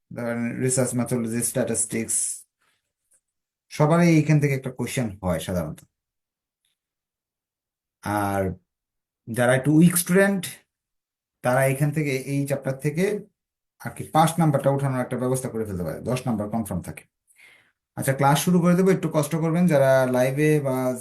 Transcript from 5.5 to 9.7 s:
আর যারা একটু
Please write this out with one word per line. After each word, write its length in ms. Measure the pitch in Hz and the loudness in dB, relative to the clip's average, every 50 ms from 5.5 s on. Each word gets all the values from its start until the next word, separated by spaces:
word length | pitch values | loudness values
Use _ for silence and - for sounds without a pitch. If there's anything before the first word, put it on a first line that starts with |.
| 92 87 80 78 - - - _ _ _ _ _ _ _ _ _ _ _ _ _ _ _ _ _ _ _ _ _ _ _ _ _ _ _ _ _ _ _ _ _ _ _ _ _ _ _ _ _ _ _ | -4 -4 -4 -6 -8 -14 -18 _ _ _ _ _ _ _ _ _ _ _ _ _ _ _ _ _ _ _ _ _ _ _ _ _ _ _ _ _ _ _ _ _ _ _ _ _ _ _ _ _ _ _
আর 400 | - 101 104 104 101 98 98 98 95 92 90 - _ _ _ _ _ _ _ _ _ _ _ _ _ - | -6 -4 -2 -2 -2 0 -2 -2 -2 -2 -4 -10 _ _ _ _ _ _ _ _ _ _ _ _ _ -6
যারা 220 | 110 117 120 123 131 | -2 0 2 2 2
একটু 180 | 131 - 147 | 2 2 4